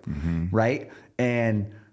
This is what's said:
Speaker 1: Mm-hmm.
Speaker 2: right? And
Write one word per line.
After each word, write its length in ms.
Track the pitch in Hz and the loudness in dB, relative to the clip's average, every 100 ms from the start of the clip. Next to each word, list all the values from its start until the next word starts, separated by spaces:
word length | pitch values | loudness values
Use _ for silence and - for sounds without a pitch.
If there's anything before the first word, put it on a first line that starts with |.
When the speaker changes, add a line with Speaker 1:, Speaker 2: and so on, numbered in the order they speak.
| - | -8
Speaker 1:
Mm-hmm. 380 | 76 80 82 87 | -4 -2 -2 0
Speaker 2:
right? 400 | 110 113 143 - - - - | 2 2 0 -6 -18 -8 -2
And 540 | 123 120 113 104 101 - - | 0 2 2 0 -2 -8 -20